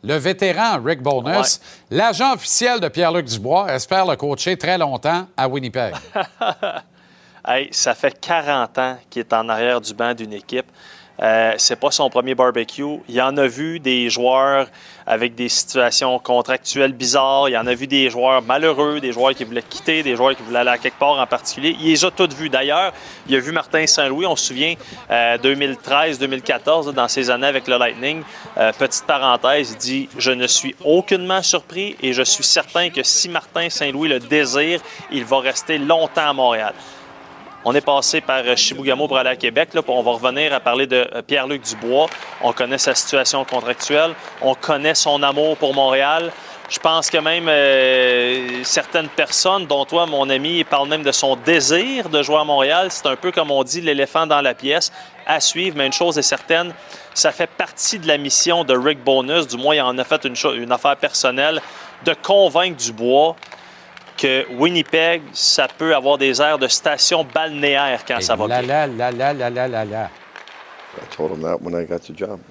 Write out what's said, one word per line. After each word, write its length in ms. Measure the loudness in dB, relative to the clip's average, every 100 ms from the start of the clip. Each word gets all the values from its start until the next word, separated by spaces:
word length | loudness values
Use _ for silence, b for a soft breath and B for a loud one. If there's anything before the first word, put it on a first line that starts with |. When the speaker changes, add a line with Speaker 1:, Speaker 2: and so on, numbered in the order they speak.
Speaker 1:
Le 100 | -2 -2
vétéran 600 | 0 0 0 2 0 0
Rick 160 | -2 -2
Bowness, 580 | 0 -2 0 0 0 -2 B B B
Speaker 2:
Ouais. 80 | 0
Speaker 1:
l'agent 380 | 0 2 0
officiel 440 | 0 0 0 2 0
de 80 | -2
Pierre-Luc 380 | 0 2 0
Dubois, 480 | -4 -6 0 0 0
espère 320 | -4 0 0
le 100 | 2
coacher 400 | 0 -2 -2 -2
très 220 | -2 0 0
longtemps 480 | 0 -2 -2 -2 -4
à 120 | -2 -2
Winnipeg. 460 | -2 -4 -4 -4 -6 -8
Speaker 2:
<laughs> 480 | -6 -6 _ -4 -4 -6 -8 _ b b b b b -2
Hey, 220 | -2 -2
ça 240 | -2 -2
fait 240 | 0 -2 -2
quarante 580 | -2 0 2 0 0 -2
ans 200 | -4 -6 _
qu'il 120 | -8
est 100 | -2
en 140 | -2 0
arrière 320 | 0 0 0
du 140 | -4
banc 200 | -4 -4
d'une 200 | -4 -10
équipe. 320 | -14 -8 -8 -8 B B B B -2
Euh, 340 | 2 4 2 2
c'est 200 | -2 0
pas 100 | -2
son 180 | 0 0
premier 240 | 0 0
barbecue. 640 | 2 2 2 -4 -6 -8 -8 -4
Il 140 | 0
en 140 | 0 2
a 100 | 0
vu 320 | 0 -8 -4
des 280 | -2 0 0
joueurs 580 | 0 2 4 4 2 0 B B B -2
avec 260 | 0 0
des 160 | -4 -2
situations 720 | -2 -2 0 2 2 0 -2
contractuelles 720 | 0 0 0 -4 -4 0 0
bizarres. 540 | 0 0 2 4 2 2
Il 80 | 0
en 80 |
a 80 | 0
vu 140 | -4 0
des 220 | 2 2
joueurs 300 | 2 2 2
malheureux, 560 | 2 2 2 2 0 0
des 140 | -4
joueurs 200 | 0 0
qui 100 | 0
voulaient 180 | -6 -8
quitter, 400 | -8 -6 -2 0
des 120 | 0
joueurs 200 | 2 2
qui 80 | 0
voulaient 160 | -2 0
aller 100 | 0
à 60 | 0
quelque 220 | -2 0
part 180 | 0 2
en 60 |
particulier. 500 | 0 -2 -4 -4 -4 -2
Il 80 | 0
les 180 | 2
a 60 | 0
toutes 220 | 2 -2
vues. 160 | 0 -2
D'ailleurs, 420 | -2 2 0 0 B B B 0
il 80 |
a 40 | 0
vu 120 | 2
Martin 360 | -4 0 0 2
Saint-Louis, 400 | 2 0 0 -2
on 80 |
se 100 | -2 -4
souvient, 280 | -2 -4 -4 B B B
euh, 280 | 2 2 2
deux 160 | 0
mille 220 | 0 -2 -4
treize, 420 | 0 2 2 -2
deux 80 | -4
mille 160 | -4
quatorze, 420 | -2 -2 2 0 0
là, 40 |
dans 140 | -2 0
ces 240 | 0 0
années 160 | 0 0
avec 200 | -2 0
le 100 | 0
Lightning. 420 | 0 -2 -6 -6 -12 B B 0
Euh, 140 | 0 2
petite 280 | -2 -2
parenthèse, 680 | -2 0 2 2 2 2 -2
il 60 | -8
dit : « 320 | -6 -6 -6 -4
Je 120 | -2
ne 140 | 0
suis 300 | 0 0 -2 -4
aucunement 560 | 2 2 2 -2 0 -2
surpris 540 | 0 -2 -4 -8 -8 -4
et 100 | -2
je 80 | 0
suis 220 | 0 0
certain 460 | 2 0 0 -2 -2
que 100 | -2
si 260 | 0 0 0
Martin 400 | -4 -6 -4 -4
Saint-Louis 380 | -2 -4 -2 0
le 100 | 0
désire, 640 | 2 2 2 2 0 -2 B B B
il 120 | -8
va 140 | 0 2
rester 400 | 2 -4 -4 -2
longtemps 500 | 2 2 2 0 0
à 40 |
Montréal. » 400 | 2 2 2 -2 -6 B B B -20 -20 -20 -20 -6
On 100 | 0
est 60 | 2
passé 400 | 2 2 2 -2
par, 220 | 0 -2
euh, 100 | 0
Chibougamau 540 | 0 0 0 0 0 2
pour 80 | 2
aller 140 | 0
à 40 |
Québec. 380 | 0 0 0 0
Là, 80 | -2
pour, 160 | 0 0
on 60 |
va 80 | 0
revenir 420 | 0 0 0 0
à 80 | 0
parler 260 | 0 0 2
de, 180 | 2 0
euh, 80 | -4
Pierre-Luc 420 | -2 -2 0 -4
Dubois. 420 | -6 -6 0 2 2 B B -2
On 120 | -2
connaît 240 | 0 -2 0
sa 180 | 0
situation 480 | 0 0 0 2 -2
contractuelle. 720 | -2 -4 -4 -6 0 2 2 -2 B -2
On 120 | -2
connaît 400 | 0 -2 0 2
son 260 | 2 2 2
amour 360 | 2 2 0 0
pour 160 | 0
Montréal. 580 | 2 2 4 2 0 -2 -10 B B -10
Je 100 | -2
pense 300 | 0 2 2
que 80 | 0
même, 300 | 2 0 2
euh, 1120 | 4 6 6 4 4 4 4 2 -2 -4 -6
certaines 460 | -2 -2 0 -4 -2
personnes, 560 | -2 0 2 2 0
dont 180 | 0 -2
toi, 220 | 0 0
mon 240 | 0 0 0
ami, 340 | 0 0 -2
parlent 240 | 0 0 0
même 160 | 0
de 80 | 0
son 240 | 0 0
désir 720 | 0 2 2 4 2 0 -4 0
de 160 | 0
jouer 140 | 2 2
à 60 |
Montréal. 420 | 2 2 4 2 0
C'est 180 | -2 -2
un 100 | -2
peu, 160 | -2
comme 180 | 0 0
on 120 | 0
dit, 160 | 0 -2
l'éléphant 440 | 0 0 0 0 2
dans 140 | 2
la 120 | 2
pièce. 360 | -2 -2 -2 -2 B B B
À 160 | -2 0
suivre, 340 | 0 -2 -4 -2
mais 100 | -2
une 60 |
chose 240 | 0 0 0
est 40 |
certaine, 520 | -2 -2 0 0 0 -10 B B B
ça 200 | 0 0
fait 140 | 0 -4
partie 500 | -4 -8 -4 -4 -2
de 80 | 0
la 100 | 0
mission 460 | 2 0 2 2
de 100 | 2 2
Rick 260 | 2 0
Bowness. 420 | 2 2 2 0
Du 120 | -2 -2
moins, 180 | 2
il 60 | 2
en 160 | 2 -2
a 80 |
fait 180 | -2 -2
une 140 | -2 -2
cho-, 160 | -2
une 180 | -2 -2
affaire 240 | 0 2
personnelle 640 | 0 -2 0 0 2 0 0 B B B B
de 80 | -4
convaincre 640 | -2 2 4 6 4 0 -2
Dubois 580 | -8 -2 2 4 4 0 B B B B B B -18 -2
que 280 | 0 0 -2 0
Winnipeg, 640 | 0 2 0 2 2 0 -6
ça 340 | -2 0 2 0
peut 280 | -2 2
avoir 220 | 2 2 2
des 240 | 2 4
airs 160 | 2 2
de 100 | 0
station 580 | 0 0 0 2 0 0
balnéaire 720 | -4 -4 -2 2 2 2 -2 -4
quand 100 | -4
Speaker 1:
Et 40 |
Speaker 2:
ça 140 | 0
va 120 | 0 0
Speaker 1:
là, 140 | -2
Speaker 2:
bien. 260 | 0 0 0
Speaker 1:
là, 240 | -2 -4
là, 0 |
là, 220 | 0 -2
là, 160 | -2 -4
là, 180 | -2 -4
là, 180 | -4
là. 240 | -6 -6 -8 -12 -20 -20 -20 -20 -20 -20 -20 -18
Speaker 3:
I 160 | -16
told 160 | -6 -6
him 100 | -4
that 180 | -4 -6
when 140 | -4
I 100 | -6
got 140 | -4 -8 -10
the 60 | -10
job. 220 | -10 -10 -16